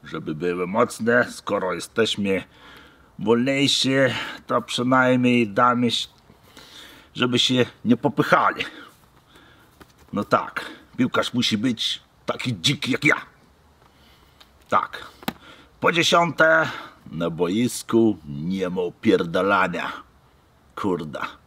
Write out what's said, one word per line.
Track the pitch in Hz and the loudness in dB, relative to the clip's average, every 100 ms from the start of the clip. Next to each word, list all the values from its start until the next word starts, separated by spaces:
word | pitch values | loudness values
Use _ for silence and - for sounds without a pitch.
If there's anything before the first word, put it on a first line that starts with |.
żeby | - 80 82 78 | -12 -12 -8 -4
były | 87 87 90 | -4 -4 -4
mocne. | 104 120 - 113 120 117 | 0 0 0 2 2 2
Skoro | - - 101 92 | -6 -4 -4 -2
jesteśmy | 85 - - 110 - 101 95 - - - - - _ _ - | -6 -6 -2 0 0 -2 -2 -4 -20 -20 -20 -20 _ _ -6
wolniejsi, | 101 117 131 139 139 - 131 135 131 113 - - - | 2 2 2 0 0 0 0 2 2 0 -8 -14 -4
to | 123 | -4
przynajmniej | - - 123 131 127 127 123 123 113 | -2 -4 2 4 4 4 4 4 2
damy, | 98 123 120 120 113 - _ _ - _ - - - - - - - | 2 2 2 0 -2 -6 _ _ -20 _ -20 -20 -20 -20 -20 -18 -4
żeby | 127 123 | 0 0
się | - 127 117 - - | 0 0 0 -2 0
nie | 120 | 2
popychali. | 220 - - 165 104 - - - - _ _ _ _ - - _ _ _ - _ - | 2 0 2 4 2 -2 -10 -12 -20 _ _ _ _ -20 -20 _ _ _ -20 _ -10
No | 101 | -8
tak, | 98 113 - - - - - - | 0 0 0 -10 -12 -16 -20 -2
piłkarz | 123 - - | 0 0 0
musi | 120 120 107 | -2 0 0
być | 127 113 - - _ _ - | 0 -2 -4 -6 _ _ -8
taki | - 127 107 | -6 -6 -2
dziki | 107 143 - | -2 -2 -4
jak | - 147 | -2 0
ja. | - - _ _ _ _ _ _ _ _ _ _ _ - _ _ | 0 -4 _ _ _ _ _ _ _ _ _ _ _ -20 _ _
Tak. | 98 - - - - - - - - - _ | -2 -2 -8 -16 -14 -14 -14 -20 -20 -20 _
Po | 175 | 0
dziesiąte, | 170 160 175 170 - 160 160 147 - - - - | 2 4 4 2 2 4 4 0 -6 -14 -20 -14
na | 78 85 | -6 -6
boisku | 80 87 104 85 - - 113 113 95 73 | -2 -2 0 0 -4 0 4 4 2 -8
nie | 71 80 95 90 | -8 -4 -2 -2
ma | 90 | -2
opierdalania. | - - 110 90 87 90 95 98 92 85 69 - - _ _ _ _ _ _ - | -4 -2 2 2 2 0 2 2 0 -2 -8 -10 -18 _ _ _ _ _ _ -6
Kurda. | 101 85 80 67 - - | -4 -4 -4 -8 -10 -12